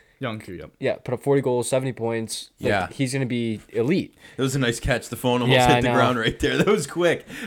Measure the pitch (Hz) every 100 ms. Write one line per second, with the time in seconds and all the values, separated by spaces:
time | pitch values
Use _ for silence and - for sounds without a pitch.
0 | _ _ 127 110 - 85 78 _ 127 -
1 | - 120 - 139 131 123 117 131 131 120
2 | 113 117 113 - - _ 123 101 87 -
3 | 131 135 127 120 117 110 - 117 120 180
4 | - - - - 135 139 123 117 - 120
5 | - 120 127 123 123 131 123 123 123 123
6 | 123 123 113 - 139 131 156 214 - 165
7 | 175 143 - -